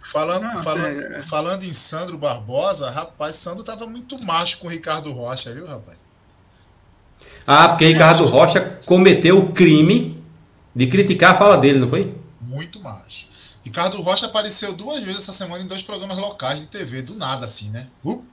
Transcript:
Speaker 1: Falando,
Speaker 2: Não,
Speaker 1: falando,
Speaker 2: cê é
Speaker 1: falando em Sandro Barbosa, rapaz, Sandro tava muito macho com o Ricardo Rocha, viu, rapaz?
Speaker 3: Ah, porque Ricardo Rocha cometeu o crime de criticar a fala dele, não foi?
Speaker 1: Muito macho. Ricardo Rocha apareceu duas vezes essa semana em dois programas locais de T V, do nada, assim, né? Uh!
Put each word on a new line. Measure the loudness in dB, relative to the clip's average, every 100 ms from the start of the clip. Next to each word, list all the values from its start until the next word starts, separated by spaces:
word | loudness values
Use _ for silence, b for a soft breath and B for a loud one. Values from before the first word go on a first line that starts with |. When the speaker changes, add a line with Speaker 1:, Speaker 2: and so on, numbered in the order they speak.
| -8
Speaker 1:
Falando, | -6 -4 -4
Speaker 2:
Não, | -6 -8
Speaker 1:
falando, | -6 -6 -6 -8
Speaker 2:
cê | -12 -14
é |
Speaker 1:
falando | -8 -6 -6 -8
em | -10
Sandro | -12 -10 -10 -12 -8
Barbosa, | -6 -6 -6 -4 -2 -4 -6
rapaz, | -10 -12 _ -10 -10
Sandro | -12 -14
tava | -14 -14 -14
muito | -16 -16 -14
macho | -4 -4 -2 -6
com | -10
o |
Ricardo | -12 -8 -8 -8
Rocha, | -12 -8 -6 -6
viu, | -8 -16
rapaz? | -18 -20 _ _ _ _ _ _ _ _ _ _ _ _ _ b b 2
Speaker 3:
Ah, | 6 6
porque | 6 4
Ricardo | 6 6 6 4
Rocha | 6 4 4 -2 -12 2
cometeu | 6 8 6 6 6
o | 4
crime | 4 6 6 6 2 0 -10 -20 -20 _ _ _
de | -2 0
criticar | 2 2 4 4
a | 6
fala | 6 6
dele, | 6 4
não | 2
foi? | -2 -4 -8 -20 _
Speaker 1:
Muito | -14 -12 -14 -16
macho. | -18 -18 _ -20 -20 b b b
Ricardo | -14 -4 -4 -4
Rocha | -4 -2 -2
apareceu | -4 -4 -6 -8
duas | -10 -10 -10
vezes | -8 -10
essa | -10
semana | -12 -12 -12
em | -12
dois | -12
programas | -12 -14 -10 -8
locais | -10 -8 -8 -8
de | -10
T | -14
V, | -12 -12
do | -14 -12
nada, | -10 -8
assim, | -10 -12 -12
né? | -12 -14 _
Uh! | -10 -10 -12